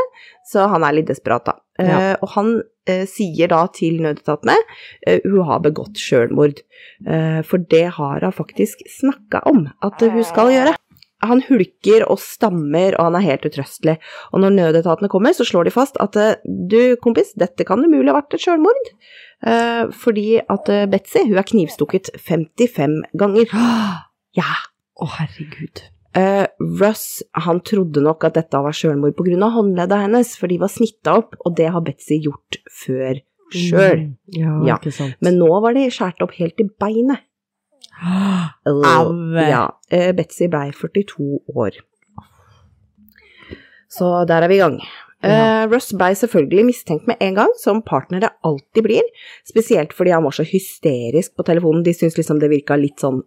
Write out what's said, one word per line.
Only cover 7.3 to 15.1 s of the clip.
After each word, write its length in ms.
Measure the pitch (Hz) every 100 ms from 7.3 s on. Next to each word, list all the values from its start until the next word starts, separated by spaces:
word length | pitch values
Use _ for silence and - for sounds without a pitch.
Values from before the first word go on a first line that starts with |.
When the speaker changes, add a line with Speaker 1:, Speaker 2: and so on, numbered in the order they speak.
| 160
Speaker 1:
for 160 | - 185
det 320 | 165 160 175 175
har 240 | 143 147
hun 100 | 185
faktisk 480 | - - - 208 - -
snakket 540 | - 269 - - - -
om 200 | 269 143 -
at 180 | 202 -
hun 240 | 226 226
skal 240 | 220 170 240
gjøre. 280 | 262 277 320 _ _ _ - 214
Han 140 | 254
hulker 640 | - 247 - _ 196 220 -
og 120 | 196
stammer, 760 | - - 220 175 147 160 190 -
og 80 | 170
han 100 | 175
er 100 | 185
helt 200 | 135 156
utrøstelig. 520 | 143 135 - 160 160 - - -
Og 60 | 185
når 120 | 196
nødetatene 560 | 196 165 160 175 165
kommer, 240 | 202